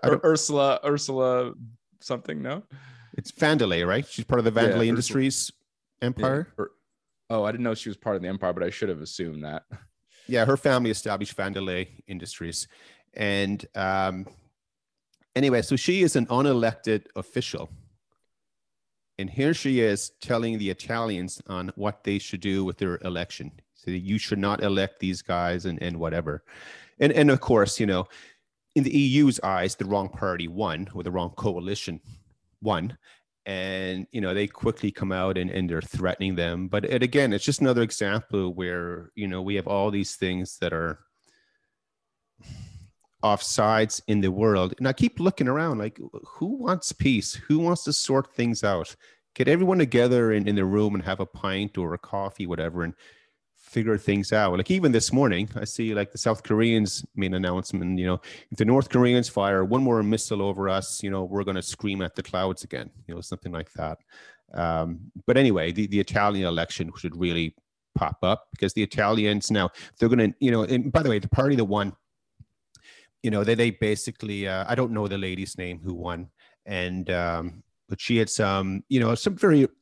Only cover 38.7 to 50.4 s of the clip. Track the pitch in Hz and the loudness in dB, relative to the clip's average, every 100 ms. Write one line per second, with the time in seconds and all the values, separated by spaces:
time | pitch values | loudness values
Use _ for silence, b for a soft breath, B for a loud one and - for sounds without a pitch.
38.7 | 87 87 85 85 - 101 92 95 101 87 | -4 -6 -10 -12 -8 -6 -6 -4 -4 -2
39.7 | 101 104 101 95 - 92 92 95 - 85 | 0 0 0 -4 -2 -2 -2 -6 -6 -4
40.7 | 82 82 80 _ _ _ _ _ _ _ | -2 -4 -6 _ _ _ _ _ _ _
41.7 | _ _ _ _ _ _ _ B B B | _ _ _ _ _ _ _ B B B
42.7 | B B _ _ _ 107 104 - - 107 | B B _ _ _ 0 2 0 2 4
43.7 | 110 110 - - 104 95 95 110 98 92 | 4 2 0 0 2 2 2 4 4 2
44.7 | - 131 135 240 - 180 - 127 143 165 | 0 -2 2 0 2 0 2 0 0 0
45.7 | 113 107 - - - - - 180 262 240 | -2 -6 -8 -16 -16 -14 -8 -6 -4 -2
46.7 | 180 - - 139 113 - - - 156 170 | -2 -4 0 2 2 0 -4 0 2 2
47.7 | 175 - 147 - 135 131 - 120 110 104 | 0 0 -2 0 0 0 -2 -2 0 0
48.7 | 90 - - b b b - 131 170 185 | 0 -4 -12 b b b 0 4 4 4
49.7 | 190 135 120 120 123 113 107 | 4 4 4 4 4 4 2